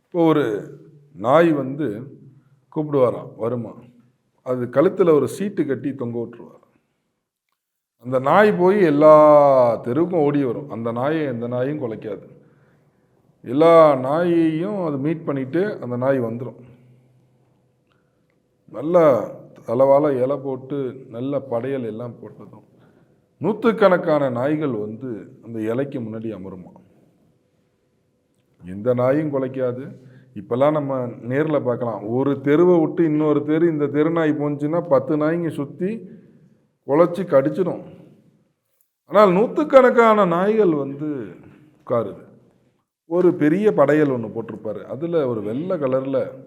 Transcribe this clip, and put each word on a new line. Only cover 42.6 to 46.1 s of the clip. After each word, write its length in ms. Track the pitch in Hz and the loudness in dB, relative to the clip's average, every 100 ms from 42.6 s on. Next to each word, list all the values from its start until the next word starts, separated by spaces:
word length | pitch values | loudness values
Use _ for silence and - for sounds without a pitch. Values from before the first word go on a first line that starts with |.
| _ _ _ _ _ | _ _ _ _ _
ஒரு 180 | 170 180 | 2 2
பெரிய 320 | - 151 175 214 | 4 2 2 2
படையல் 420 | 175 139 151 147 | 2 2 4 2
ஒண்ணு 140 | 127 110 | 0 -6
போட்டிருப்பாரு, 460 | 104 107 107 110 98 | -8 -10 -10 -10 -12
அதுல 360 | 90 113 170 170 135 | -12 -10 -4 -2 -2
ஒரு 160 | 113 | -4
வெள்ளை 340 | 101 120 180 185 | -6 -6 -6 -4
கலர்ல 400 | 139 131 135 | -2 -2 -2